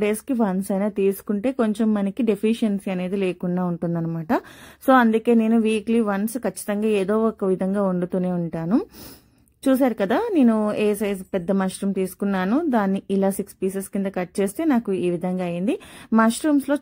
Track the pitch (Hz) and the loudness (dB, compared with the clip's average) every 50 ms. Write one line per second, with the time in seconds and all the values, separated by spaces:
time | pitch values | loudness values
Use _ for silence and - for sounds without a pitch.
0 | 214 208 214 214 - - 269 226 226 190 185 190 196 - 202 190 202 214 202 202 | 0 0 -2 -2 -4 -4 -2 0 0 0 0 -2 -2 -2 -2 -2 -2 -2 -2 0
1 | 196 196 190 - - - 208 202 196 262 269 - 226 214 208 - 226 220 214 202 | 0 0 0 -2 -4 -4 -4 -2 -2 -2 -2 0 0 0 0 0 0 0 0 0
2 | 196 196 - - 240 226 202 202 - 220 226 - 233 208 202 196 - 202 190 180 | -2 -2 -2 0 0 0 0 0 0 0 0 0 0 -2 -2 -2 -4 -4 -4 -4
3 | 180 180 202 202 190 185 175 - - 180 180 180 180 175 175 165 180 170 170 170 | -4 -4 -2 -2 -2 -2 -2 -4 -4 -4 -2 -2 -2 -2 -2 -2 -4 -4 -2 -2
4 | 165 165 165 165 160 160 262 330 - - - - - - - _ - 269 262 254 | -2 -4 -4 -6 -2 -2 -2 -2 -2 -6 -16 -20 -20 -20 -20 _ 2 6 6 6
5 | 233 226 220 226 226 240 233 226 220 220 233 226 214 220 220 214 202 233 226 233 | 6 6 4 2 2 4 4 4 4 4 4 4 4 2 0 0 0 2 2 2
6 | 226 202 196 196 208 220 - 247 - 190 - - - - 208 202 214 220 214 196 | 2 2 0 -2 -2 -4 -4 -4 -4 -4 -6 -6 -6 -4 -4 -2 0 0 0 0
7 | 190 185 214 220 220 220 220 - 208 190 185 180 190 185 196 208 202 190 180 180 | 0 2 2 2 2 0 0 0 0 0 0 0 0 -2 0 0 0 0 0 0
8 | 180 175 - 185 180 180 180 175 170 160 - 165 165 170 208 311 440 - - - | -2 -2 -2 -2 -2 0 -2 -2 -4 -4 -4 -6 -2 0 0 0 0 -2 -10 -20
9 | - - - - _ _ _ _ _ _ _ _ - 269 262 247 277 254 220 - | -20 -20 -20 -20 _ _ _ _ _ _ _ _ 0 2 2 4 2 2 2 0
10 | 196 185 240 339 466 480 392 311 254 233 220 220 214 214 - - 214 208 208 202 | 0 0 0 0 0 0 2 4 4 4 4 2 0 -2 -2 0 0 0 0 0
11 | 220 202 202 190 190 - - 190 170 180 190 196 190 190 - - 196 196 185 190 | -2 -4 -4 -6 -6 -6 -6 -4 -2 0 0 0 0 -2 -4 -4 -4 -4 -2 -2
12 | 185 180 - - 208 202 196 185 185 190 233 302 349 302 247 220 202 190 190 190 | -4 -4 -4 -4 -4 -2 0 0 0 0 0 0 0 2 0 2 2 2 0 -2
13 | - - 196 196 190 196 196 - 190 - - _ 185 190 190 196 190 - - 196 | -2 -2 0 2 2 0 0 -2 -6 -10 -8 _ -6 -4 -4 -6 -8 -6 -6 -6
14 | 190 196 - 185 180 - - 208 196 196 - - 330 320 254 233 233 208 190 - | -4 -4 -4 -4 -6 -4 -2 -2 -2 -2 -2 -2 0 2 2 2 0 0 -2 -2
15 | 180 180 175 165 185 180 185 185 180 175 170 175 185 226 370 440 - - - - | 0 -2 -2 -2 -2 -4 -4 -2 -4 -4 -4 -2 -2 -2 -4 -4 -8 -14 -20 -20
16 | - - 220 220 220 226 233 - - 311 294 285 269 269 285 285 | -6 0 2 4 4 4 2 0 0 0 2 2 2 0 -2 -2